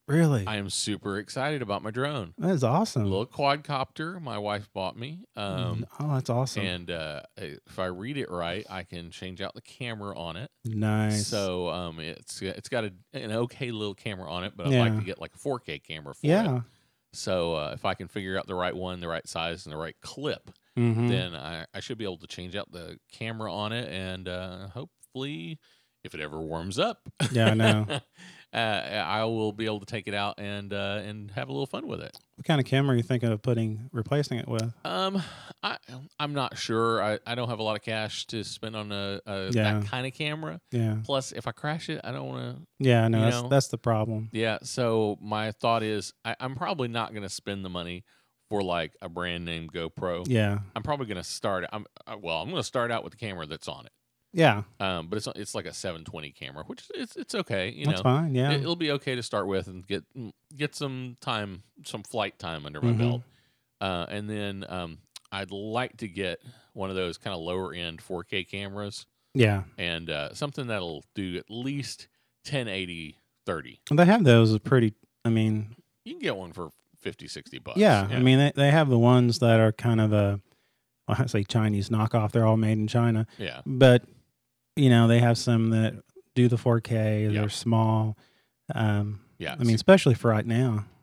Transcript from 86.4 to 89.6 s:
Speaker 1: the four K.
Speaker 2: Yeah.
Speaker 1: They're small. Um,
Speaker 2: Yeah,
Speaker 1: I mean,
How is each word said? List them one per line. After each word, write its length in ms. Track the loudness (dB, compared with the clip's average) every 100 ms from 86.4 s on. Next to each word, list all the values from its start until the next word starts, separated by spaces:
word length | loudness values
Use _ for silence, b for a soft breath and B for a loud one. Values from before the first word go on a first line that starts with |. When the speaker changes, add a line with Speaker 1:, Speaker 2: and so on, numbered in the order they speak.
| 4
Speaker 1:
the 100 | 6
four 220 | 4 2
K. 460 | 2 0 2 2 2
Speaker 2:
Yeah. 140 | 2
Speaker 1:
They're 80 | 0
small. 680 | -2 2 4 4 2 0 -2 b b b _ -6
Um, 480 | 0 2 2 0 -6 _ -10
Speaker 2:
Yeah, 160 | -6
Speaker 1:
I 40 |
mean, 100 | 0